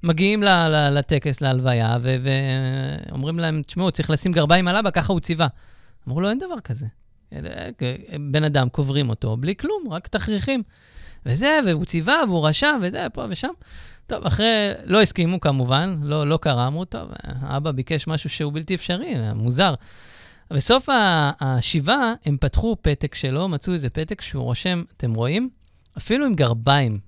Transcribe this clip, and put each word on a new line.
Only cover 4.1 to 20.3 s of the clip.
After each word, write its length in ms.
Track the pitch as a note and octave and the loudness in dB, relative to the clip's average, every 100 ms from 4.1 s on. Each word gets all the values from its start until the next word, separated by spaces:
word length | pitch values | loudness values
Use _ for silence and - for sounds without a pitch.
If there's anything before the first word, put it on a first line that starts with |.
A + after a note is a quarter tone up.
| D#3 F#3+ | 0 2
גרביים 360 | E3+ D3 F3 F3+ | 2 4 4 4
על 80 | F#3+ | 2
אבא, 160 | G#3+ | 2
ככה 220 | F3+ - | 0 0
הוא 60 | F#3 | 0
ציווה". 280 | - E3 D#3 - - - - - - | 0 0 0 -2 -20 -20 -20 -16 -6
אמרו 140 | C3+ | -2
לו, 80 | F#3+ | -2
"אין 100 | A#3+ | -2
דבר 200 | F#4 E4+ | -6 -10
כזה". 220 | - A#2+ A#2 - _ _ _ - D2+ - E2+ A#2+ B2+ B2+ - D#3 C#3+ | -8 -8 -8 -12 _ _ _ -12 -10 -10 -12 -6 -6 -6 -10 -12 -2
בן 120 | C#3+ | 0
אדם, 260 | D3+ C#3+ B2+ | 2 2 0
קוברים 400 | - C#3 C#3 C3+ | 0 -2 0 -2
אותו 280 | A2 A#2+ A2+ | -2 -2 -2
בלי 180 | C#3+ G3 | -2 -4
כלום, 280 | D4 G#4 D4 | -4 -4 -4
רק 160 | E3 - | -8 -4
תכריכים. 560 | G#3+ G3+ G#3 A3+ C4 G#3 _ _ - - - - | -4 -2 -4 -2 -2 -4 _ _ -20 -20 -12 -4
וזה, 340 | B2+ C4 D#4 A#3 | 0 2 4 2
והוא 200 | D#3 E3+ | 0 0
ציווה, 300 | E3 D#3+ D4+ C4+ | -2 2 2 2
והוא 200 | F3 D3+ | 2 2
רשם, 320 | D3+ D4 D4 | 2 2 2
וזה, 240 | F#3 A#3+ F3+ | -2 -4 -6
פה 120 | - A3+ | -6 -8
ושם. 220 | F3+ C4+ F4+ - - - - - | -6 -6 -8 -18 -20 -20 -20 -8
טוב, 180 | - - | -4 0
אחרי, 460 | - A3 A3+ G3+ - - | 2 2 2 0 -2 2
לא 160 | F#3+ | 4
הסכימו 380 | G#3 - E3+ F#3 | 4 2 0 2
כמובן, 600 | D#3 C3+ B2 C3 F3+ F3 | 2 2 2 2 2 -2
לא, 240 | C#3+ D3+ D3 | -2 0 2
לא 100 | D#3 | 0
קרה, 300 | D#3+ B2 B2 | 2 0 0
אמרו, 180 | D3+ F3+ | -2 -6
"טוב, 240 | - - - - C3 | -10 -12 -12 -10 -8
אבא 300 | C3+ C3+ D3+ | -4 -4 -2
ביקש 360 | C3+ C3 D#3 D#3+ | -4 -2 -4 -2
משהו 220 | D#3 D3+ | -4 -4
שהוא 240 | - D3 | -6 -4
בלתי 220 | D3 D#3 F3+ | -4 -4 -6
אפשרי, 380 | - F3+ E4 F#3+ A2 A2 | -2 -4 -4 -4 -2 -2
מוזר." 380 | A2+ B2 F#3+ C#3 - - - - - | 0 2 2 2 -8 -20 -20 -20 -20